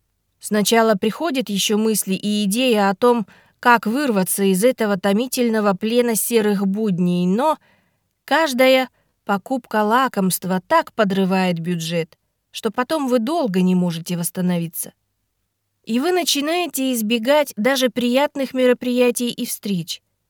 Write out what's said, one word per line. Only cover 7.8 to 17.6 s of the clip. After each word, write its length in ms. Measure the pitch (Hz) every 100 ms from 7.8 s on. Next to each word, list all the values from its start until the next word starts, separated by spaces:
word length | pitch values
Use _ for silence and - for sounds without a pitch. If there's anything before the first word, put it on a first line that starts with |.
| _ _ _ _ -
Каждая 640 | 285 311 247 262 262 254 _ _ _
покупка 600 | - 196 - 240 - 214
лакомства 800 | 208 240 262 - 190 - 180 185 -
так 260 | 330 311
подрывает 640 | - 202 196 185 190 185 170
бюджет, 580 | 165 175 165 170 160 _ _ _ _
что 200 | - 226
потом 360 | 247 254 320 262
вы 120 | 254
долго 420 | 220 339 254 180
не 140 | 185 185
можете 420 | 180 165 165 175
восстановиться. 760 | 170 185 180 175 165 - - _ _ _ _ _ _ _ _ _
И 160 | - 233
вы 120 | 330
начинаете 840 | 359 285 285 294 349 339 - 262
избегать 600 | 240 214 233 226 302 285
даже 340 | -